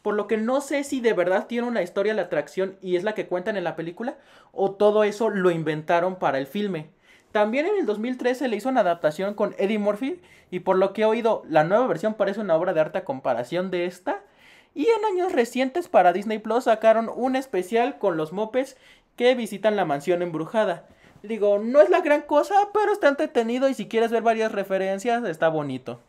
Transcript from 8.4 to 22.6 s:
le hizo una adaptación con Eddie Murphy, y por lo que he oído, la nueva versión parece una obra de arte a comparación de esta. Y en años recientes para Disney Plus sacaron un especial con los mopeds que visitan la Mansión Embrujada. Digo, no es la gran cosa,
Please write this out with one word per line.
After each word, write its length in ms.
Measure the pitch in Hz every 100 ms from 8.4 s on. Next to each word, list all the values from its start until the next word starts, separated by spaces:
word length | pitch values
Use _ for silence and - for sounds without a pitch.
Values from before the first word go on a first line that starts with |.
| 277
le 80 | 202
hizo 140 | 233
una 100 | 262
adaptación 540 | 180 170 156 156 196
con 200 | 208 202 -
Eddie 200 | 196 214
Murphy, 440 | 202 208 262 359 _ - _
y 100 | 180
por 180 | 185 185
lo 160 | 196
que 80 | 196
he 20 |
oído, 380 | 220 226 226 202 -
la 140 | 156
nueva 220 | 160 208 254
versión 280 | 160 214
parece 260 | 214 190 202
una 160 | 208 160
obra 160 | 185
de 80 | 160
arte 160 | 156 190
a 80 |
comparación 680 | - 131 139 120 123 165 190
de 140 | 180
esta. 380 | 175 180 - 392 - _ - - _
Y 140 | 330 453
en 180 | 453
años 280 | 427 370 359
recientes 560 | 330 233 247 262 349 349
para 260 | 220 180
Disney 240 | 175 202 214
Plus 260 | 214 233
sacaron 460 | 262 220 220 220 226
un 220 | - 254 262
especial 640 | 269 185 185 226 254 254
con 180 | 202 160
los 160 | 160
mopeds 460 | 180 214 220 269 - _ _ _ -
que 180 | 240
visitan 420 | 254 220 196 220 208
la 80 |
Mansión 380 | 170 143 160 175
Embrujada. 640 | 175 156 160 226 202 170 - _ - -
Digo, 360 | 214 220 202 202
no 240 | 226 277
es 80 | 311
la 100 | 339
gran 220 | 330 294
cosa, 320 | 294 294 - 392